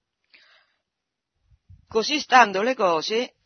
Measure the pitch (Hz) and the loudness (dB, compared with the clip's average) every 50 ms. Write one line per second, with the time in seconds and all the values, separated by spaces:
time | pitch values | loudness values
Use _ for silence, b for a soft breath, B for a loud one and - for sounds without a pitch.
0 | _ _ _ _ _ b b b b b b b b b b b b _ _ _ | _ _ _ _ _ b b b b b b b b b b b b _ _ _
1 | _ _ _ _ _ _ _ _ _ _ _ _ _ - - - _ _ - 226 | _ _ _ _ _ _ _ _ _ _ _ _ _ -20 -20 -20 _ _ -4 -4
2 | 214 - 285 302 - - 247 254 240 208 196 185 208 240 262 247 214 185 170 160 | -2 -2 -4 -4 -2 2 4 4 4 4 2 -2 -2 -2 -2 -2 0 0 0 -2
3 | 151 - 214 226 247 - - _ _ | -2 -4 -4 -4 -6 -6 -10 _ _